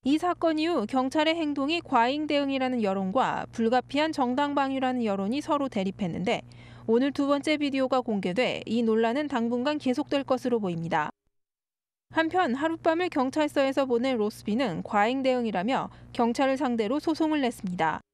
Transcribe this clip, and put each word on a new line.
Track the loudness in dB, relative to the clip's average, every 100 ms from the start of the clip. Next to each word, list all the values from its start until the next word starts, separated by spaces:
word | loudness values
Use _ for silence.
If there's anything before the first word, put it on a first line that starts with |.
이 | 2 2
사건 | 0 0 0 2
이후 | 0 0 0
경찰의 | 0 0 2 2
행동이 | 0 -2 -2 -2 -2
과잉 | 2 2 2 0 0
대응이라는 | 0 0 -2 0 0
여론과 | 0 0 0 0 0 -2 -6
불가피한 | -2 2 2 0 -2 0
정당 | 0 0 0 0
방위라는 | 0 0 0 -2 0 -2
여론이 | 0 -2 -2
서로 | -2 -2 0
대립했는데 | -2 -4 -2 -4 -2 -2 -2 -4 -20 -20 -10 0
오늘 | 2 2
두 | 0 0
번째 | 0 0 0
비디오가 | 0 0 0 0
공개돼 | 0 -2 0 0 0 -2
이 | -2 0
논란은 | 2 2 2 0 -2
당분간 | -2 -2 0 -2 -2
계속될 | 0 -2 0 -2
것으로 | 0 -2 0 0
보입니다. | 0 -4 -2 -2 -2 _ _ _ _ _ _ _ _ _ _
한편 | 0 2 2 2
하룻밤을 | 2 0 0 0 2 0
경찰서에서 | 0 0 0 0 2 2 2
보낸 | 0 2 2 0
로스비는 | -2 -4 -4 0 0 -2
과잉 | -2 2 2 2
대응이라며 | 0 0 0 -2 0 -2 -4 -12 -10
경찰을 | 0 0 2 0 2
상대로 | 0 0 0 0
소송을 | -2 0 0 2
냈습니다. | 0 -2 -6 -2 -2 -2 _